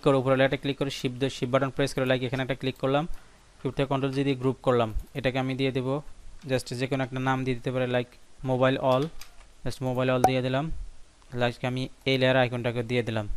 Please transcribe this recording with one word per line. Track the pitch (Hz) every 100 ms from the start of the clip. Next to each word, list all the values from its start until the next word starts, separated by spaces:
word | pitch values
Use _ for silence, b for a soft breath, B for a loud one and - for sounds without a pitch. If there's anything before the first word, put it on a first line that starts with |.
করে | 143 135
উপরে | 127 131
লেয়ারটা | 135 135
ক্লিক | 139 135
করে | 139 -
শিফট | 135 123
দিয়ে | 135 -
শিফট | 127
বাটন | 135 135 -
প্রেস | 139 -
করে | 131
like | 131 123
এখানে | 135 131
একটা | 135
ক্লিক | 131 -
করলাম, | 135 139 170 - B B B -
কিবোর্ড | 135 127
থেকে | 135
কন্ট্রোল | 135 135 135
জি | 139
দিয়ে | 131
গ্রুপ | 131 123 -
করলাম। | 123 113 107 - 143
এটাকে | 131 127
আমি | 131 131
দিয়ে | 135 131
দেবো | 127 143 147 - - - 147
just | 127 - 123
যে | 131
কোনো | 135 127
একটা | 131 131
নাম | 131
দিয়ে | 131 123
দিতে | 131
পারি, | 127 127 123
like | 123 - - - 135
মোবাইল | 127 131 135 135
all, | 127 160 - - - - -
just | 123 - 131
মোবাইল | 123 127
all | 127 127
দিয়ে | 131 127
দিলাম। | 131 160 - - - - - - 120
like | 120 120 127
আমি | 127 131 - -
এই | 135
লেয়ার | 127 131
আইকনটাকে | 123 123 120 120 113
দিয়ে | 123 117
দিলাম | 113 104